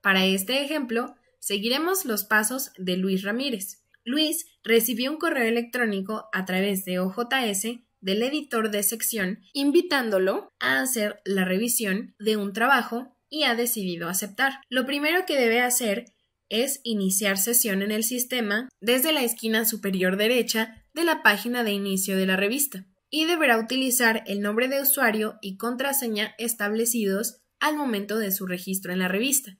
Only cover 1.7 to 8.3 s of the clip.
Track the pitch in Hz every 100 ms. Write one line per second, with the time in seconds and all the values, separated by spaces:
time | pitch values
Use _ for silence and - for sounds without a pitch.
1.7 | 262 330 381 262 208 196 214 220 262 262
2.7 | - 185 185 190 190 196 226 277 226 -
3.7 | - _ _ - 285 311 330 - _ -
4.7 | 226 226 214 254 311 339 285 226 233 233
5.7 | 247 233 196 190 220 - - 190 185 196
6.7 | 190 190 180 185 190 233 269 233 196 220
7.7 | 240 _ _ 190 202 247